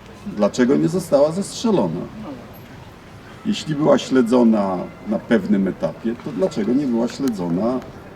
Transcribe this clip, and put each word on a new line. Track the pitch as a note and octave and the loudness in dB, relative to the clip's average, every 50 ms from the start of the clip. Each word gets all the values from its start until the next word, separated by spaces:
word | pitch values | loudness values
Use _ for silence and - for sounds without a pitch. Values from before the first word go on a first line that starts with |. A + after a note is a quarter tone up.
| - - - - - - - | -20 -20 -20 -14 -14 -10 -2
dlaczego | G#2 G#2 G2+ - C3 B2 A#2+ C#3+ | 0 0 0 2 2 2 4 4
nie | D3 D#3+ | 2 2
została | E3 E3+ F#3 - - D3 C3+ C#3+ D#3 | 0 0 -4 0 2 4 4 4 4
zestrzelona? | E3 G3 G3 - - - - A3+ G3 D3 G#2 E2 D#2 - - - - - - - - - - - - - - - - - - - - - - - - - - - - - - | 2 -2 -6 -6 -6 -2 0 0 2 2 0 0 -4 -6 -8 -10 -12 -14 -14 -14 -14 -16 -16 -18 -18 -20 -20 -20 -20 -20 -20 -20 -20 -20 -20 -20 -20 -20 -20 -20 -18 -8 -6
Jeśli | A3 G#3 - - D#3 D3+ | -4 -4 -4 -4 -4 -2
była | C#3 D#3 D3+ C3+ | 2 4 4 4
śledzona | B2 - - C3 C3 A#2+ G#2+ B2 B2 A#2+ A2+ A2 G#2 G2 F#2+ F#2 F2+ F#2+ - - - - | 4 2 2 2 2 4 4 4 6 6 6 4 4 2 0 -2 -4 -6 -8 -12 -10 -6
na | G#2+ G#2+ - | -4 -4 -4
pewnym | - - - G#2+ - - G#2 G2 F#3+ | 0 0 0 0 2 2 2 2 2
etapie, | F#3 - - - - - - - A2+ A#2 - - | 0 -2 -4 -4 -6 -6 -6 -6 -6 -6 -6 -8
to | D3 | -8
dlaczego | - F#3 F#3+ F#3 - A#2 G2+ A2 B2 | -2 -2 -2 0 0 -2 0 0 0
nie | C#3+ D3+ | 0 0
była | B2+ A#2 A2+ A#2+ | 0 0 0 -2
śledzona | A#2 - - C#3 C3 A2 F#2+ F2+ E2+ E2+ F#2 G#2+ A#2+ C3 B2+ - - - - - - - | -2 -4 -4 -2 -2 -2 -2 -2 -2 0 0 0 0 -2 -4 -6 -10 -16 -18 -20 -20 -20